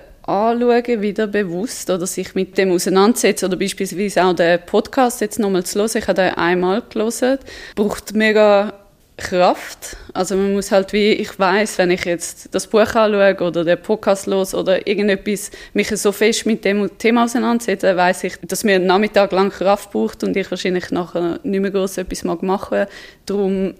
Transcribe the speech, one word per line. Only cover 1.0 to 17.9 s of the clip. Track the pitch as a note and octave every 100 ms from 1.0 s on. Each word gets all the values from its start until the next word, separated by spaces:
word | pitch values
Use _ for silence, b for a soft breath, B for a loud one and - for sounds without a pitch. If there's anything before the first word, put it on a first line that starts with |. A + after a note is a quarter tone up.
wieder | G#3 G3 G#3+
bewusst, | G#3 G3 F3 A#3 - -
oder | F3+ F#3
sich | - F#3
mit | - F#3 -
dem | F#3+
auseinandersetzen, | F3+ F#3+ F#3 G3+ A#3+ G#3+ F#3+ F#3
oder | F3+
beispielsweise | G3 - F#3+ E3+ G#3 E3+
auch | F3+
den | E3+ E3+ F3 -
Podcast | G#3 - - B3 -
jetzt | G#3 -
nochmal | G3+ F#3
zu | F#3 G#3
hören. | G#3+
Ich | A3 G#3
habe |
den | F#3+ F#3
einmal | - E3+ F3+ F3+ G3+
gehört. | - - G#3+ A#3+ B3+ C4+ B B B
Braucht | - G#3 - -
mega | G#3 A3 G#3+ G#3+ G3+ G#3+ - - _ _ -
Kraft. | - F3+ F3+ C#4+ - - - - -
Also | - F3+ F#3+
man | G3
muss | G3+ G3
halt | G3 G3
wie, | G#3+ G#3
ich | - G#3+ -
weiss, | F#3+ F#3+ G#3+ -
wenn | F3+
ich | F3
jetzt | - E3+ - - -
das | - -
Buch | A3 G#3+
anschaue | A#3 G#3+ G3+ G3 F#3+
oder | F3 E3+
den | E3 F3
Podcast | - G#3+ - G3 -
höre | G3 F#3+
oder | - F3+ F#3 -
irgendetwas, | G3 G#3 G3 G#3 G3 - B B
mich | G3+ G3+
so | G#3 G#3
fest | G3 G#3+ A3 -
mit | A3
dem | G3 G3+ G3 -
Thema | A3 A#3+
auseinandersetze, | A#3 A#3+ A3+ A#3 G#3 F#3+ F#3